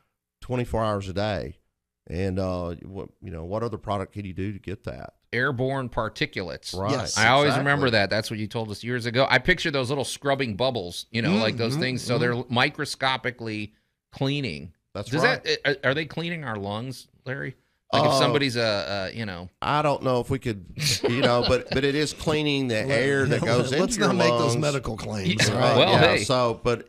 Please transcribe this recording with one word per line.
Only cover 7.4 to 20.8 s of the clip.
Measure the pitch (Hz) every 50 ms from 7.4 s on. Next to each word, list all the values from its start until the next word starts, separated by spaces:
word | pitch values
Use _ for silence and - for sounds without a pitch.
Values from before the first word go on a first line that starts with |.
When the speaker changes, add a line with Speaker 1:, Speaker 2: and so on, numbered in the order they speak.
| 147 147
Speaker 1:
Exactly. | 143 139 135 139
Speaker 2:
remember | 143 143 139 127
that. | 113 107 98 92
That's | 101 107 110 -
what | 117 107
you | 110
told | 104 - 120 113 107
us | 101 -
years | - 117 123 123 110
ago. | 120 113 131 135 -
I | 123 127
picture | 127 - 180 - - 170
those | 143 135 127 113
little | 147 143 117
scrubbing | - - - - 143 139 131 139 117 101
bubbles, | 90 123 131 123 113 90 87 92 - - _
you | - 117
know, | 113 151 185
like | 107 110 110 110
those | 117 117 113 135
Speaker 3:
Mm-hmm. | 151
Speaker 2:
things. | 147 127 127 117 -
So | - 120
Speaker 3:
Mm-hmm. | 113
Speaker 2:
they're | 117 123 120 120 127
microscopically | - 120 120 135 151 147 - 147 - - - 135 131 131 127 - 127 123 - 117 113 107 107 107 104 _ _ _ _ _ _ _ _ -
cleaning. | - 139 135 143 147 139 107 78 71 71 87 - _ _ _ -
Speaker 1:
That's | 98 104 -
Speaker 2:
Does | 127 160 202
Speaker 1:
right. | 247 254 - -
Speaker 2:
that, | 160 151 - - 139 143 - -
are, | 127
are | 139
they | 156 165
cleaning | 135 - 165 165 170 175 160 147
our | 123 110
lungs, | 104 98 101 104 107 120 135 123 - - _ _ _ -
Larry? | 127 131 139 143 143 - _ _ _ _ _ _ - -
Like | 139 151
if | 151
Speaker 1:
Uh, | 143 135
Speaker 2:
somebody's | 147 143 117 143 143 135 117
a, | 120 117 110 104 101 80 69 101 101 95 90 -
a, |
you | 113 113
know. | 104 92 85 90 87 _ -
Speaker 1:
I | - - 139 151
don't | 151 147 139 - -
know | 131 127 123
if | 120 -
we | 139 127
could, | - 123 107 98 87 - - -